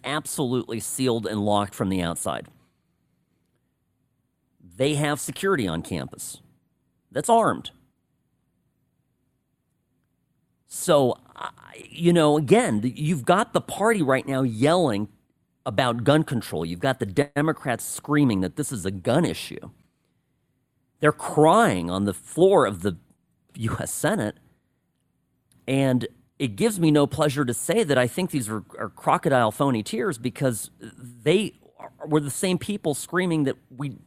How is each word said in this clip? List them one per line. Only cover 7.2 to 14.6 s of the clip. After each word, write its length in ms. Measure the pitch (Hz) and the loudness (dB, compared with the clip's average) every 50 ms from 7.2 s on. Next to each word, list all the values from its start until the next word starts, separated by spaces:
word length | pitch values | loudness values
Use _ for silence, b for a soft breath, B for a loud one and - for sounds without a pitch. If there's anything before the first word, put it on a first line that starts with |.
| 151 - | 0 2
armed. 400 | 233 233 214 156 98 62 - - - _ _ _ _ _ _ _ _ _ _ _ _ _ _ _ _ _ _ _ _ _ _ _ _ _ _ _ _ _ _ _ _ _ _ _ _ _ _ _ _ _ _ _ _ _ _ _ _ _ _ _ _ _ _ _ _ _ _ _ | 2 4 4 2 0 -2 -6 -14 -20 _ _ _ _ _ _ _ _ _ _ _ _ _ _ _ _ _ _ _ _ _ _ _ _ _ _ _ _ _ _ _ _ _ _ _ _ _ _ _ _ _ _ _ _ _ _ _ _ _ _ _ _ _ _ _ _ _ _ _
So, 480 | - - - - 160 143 135 120 - - _ _ - | -12 -8 0 4 4 4 4 2 0 -4 _ _ -18
I, 160 | - - - - - - - - 113 - - | -14 -14 -14 -14 -18 -20 -20 -20 -20 -20 -20
you 220 | 117 156 170 170 | -10 0 2 4
know, 240 | 175 170 156 151 147 | 4 6 4 4 4
again, 460 | 156 156 120 170 233 247 185 113 104 | 2 4 4 4 4 4 2 0 0
th-, 120 | 101 127 - | -2 -2 -4
you've 260 | - 151 151 185 147 117 | -2 -2 -2 -2 -2 2
got 300 | - 175 196 226 - - | 2 2 2 2 0 -2
the 80 | 175 | -4
party 400 | - - - - 196 226 233 208 | -4 -4 -6 0 0 2 2 2
right 260 | 156 131 131 131 - | 2 2 2 0 0
now 140 | 131 135 131 | -2 -2 0
yelling 680 | 135 123 110 107 | 0 -2 0 2